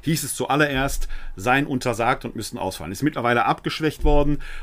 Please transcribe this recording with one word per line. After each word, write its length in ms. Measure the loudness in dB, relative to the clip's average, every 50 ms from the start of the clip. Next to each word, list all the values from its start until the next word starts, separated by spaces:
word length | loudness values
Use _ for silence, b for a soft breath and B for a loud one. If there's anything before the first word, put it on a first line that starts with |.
Hieß 200 | -2 -2 -2 -2
es 140 | -2 -4 -6
zuallererst, 720 | -4 -2 0 2 2 2 2 2 0 0 0 0 0 -2 B B B B B B
seien 300 | -2 2 2 4 4 2
untersagt 580 | 0 -2 -2 -2 -2 0 0 2 0 0 0 -2
und 120 | -8 -8
müssen 240 | -8 -8 -8 -6 -6
ausfallen. 320 | -4 -4 -6 -6 -8 -8
Ist 100 | -4 -2
mittlerweile 440 | -2 -2 0 0 0 2 2 2 2
abgeschwächt 580 | 0 0 -2 -4 -6 -4 -2 -2 -2 0 2 4
worden. 400 | 6 6 6 6 4 2 B B B B B